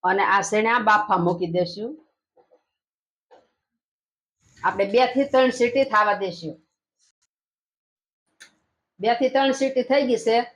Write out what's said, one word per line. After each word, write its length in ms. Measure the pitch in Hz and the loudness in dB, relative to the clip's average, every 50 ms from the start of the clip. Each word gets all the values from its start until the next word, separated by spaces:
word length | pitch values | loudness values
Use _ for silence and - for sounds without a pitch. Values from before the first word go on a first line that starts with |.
| - | 0
અને 200 | 180 190 202 196 - 190 | 0 0 0 0 0 0
આ 100 | 202 180 - | 0 0 0
શેણા 360 | 214 214 220 226 233 247 220 214 | -2 0 0 2 0 0 2 2
બાફા 360 | 214 208 - - 196 180 170 | 2 2 2 0 0 0 0
મૂકી 280 | 175 175 170 185 170 165 | 0 -2 -2 -4 -4 -2
દઈશું. 340 | 180 175 170 - 202 214 247 302 320 _ _ _ _ _ _ _ _ _ _ _ _ _ _ _ _ _ _ _ _ _ _ _ _ _ _ - - _ _ _ _ _ _ _ _ _ _ _ _ _ _ _ _ _ _ _ _ _ _ _ - - | -2 -2 -2 -6 -12 -12 -12 -12 -14 _ _ _ _ _ _ _ _ _ _ _ _ _ _ _ _ _ _ _ _ _ _ _ _ _ _ -20 -20 _ _ _ _ _ _ _ _ _ _ _ _ _ _ _ _ _ _ _ _ _ _ _ -4 -4
આપણે 220 | 180 190 196 202 196 202 | -4 -2 0 -2 2 4
બે 80 | 240 262 247 254 | 2 2 2 2
થી 140 | 262 277 277 | -2 -2 2
ત્રણ 260 | - 254 262 254 247 - | 2 2 4 2 2 0
સીટી 280 | 240 240 233 269 269 269 | -2 0 2 0 0 2
થવા 240 | 220 214 208 208 208 196 | 2 2 2 2 0 -2
દઈશું. 340 | 196 185 170 170 170 156 - - _ _ _ _ _ _ _ _ _ _ _ _ _ _ _ _ _ _ _ _ _ _ _ _ _ _ _ _ _ _ _ _ _ _ _ _ - _ _ _ _ _ _ _ _ _ _ _ | -4 -8 -8 -8 -12 -14 -14 -14 _ _ _ _ _ _ _ _ _ _ _ _ _ _ _ _ _ _ _ _ _ _ _ _ _ _ _ _ _ _ _ _ _ _ _ _ -20 _ _ _ _ _ _ _ _ _ _ _
બે 160 | 185 220 240 - | -2 -2 0 2
થી 140 | 269 254 262 | 0 0 2
ત્રણ 240 | 269 269 269 254 - | 2 2 2 0 0
સીટી 280 | 269 269 269 254 254 254 | -2 -2 0 -2 0 2
થઈ 180 | 262 285 277 247 | 0 0 2 0
ગઈ 140 | 247 220 - | -2 0 0
છે 120 | 226 226 233 247 - _ | 0 0 0 0 -4 _